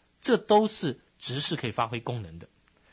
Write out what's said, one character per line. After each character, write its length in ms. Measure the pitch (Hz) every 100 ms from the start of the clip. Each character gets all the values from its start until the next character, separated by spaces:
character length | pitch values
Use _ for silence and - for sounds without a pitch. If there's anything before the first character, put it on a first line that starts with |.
| _ _
这 160 | - 233
都 320 | - 208 214
是 320 | - 165 117 _ _
执 220 | - 127
事 160 | 151 160
可 100 | 120
以 60 |
发 160 | 107 117
挥 100 | 120
功 240 | 113 123
能 160 | 95 82
的。 100 | - _ _ _ _